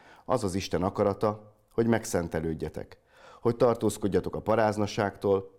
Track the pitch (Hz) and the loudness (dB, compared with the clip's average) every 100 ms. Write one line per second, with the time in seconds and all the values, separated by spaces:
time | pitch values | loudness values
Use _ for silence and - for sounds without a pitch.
0 | - - - 123 101 90 - 80 90 - | -20 -16 -4 -2 -2 -4 -4 -2 -2 0
1 | 101 98 107 107 - _ _ - 117 113 | 0 2 -2 -2 -10 _ _ 0 2 2
2 | 110 95 85 82 80 80 76 - - - | 0 -2 -2 -4 -4 -6 -8 -10 -14 -18
3 | _ _ - - 117 117 127 113 110 - | _ _ -20 -4 -2 4 4 4 0 0
4 | 104 92 85 78 87 110 107 101 101 - | 0 0 -2 -4 0 2 2 0 -2 0
5 | 101 - 101 98 95 | -2 0 2 2 0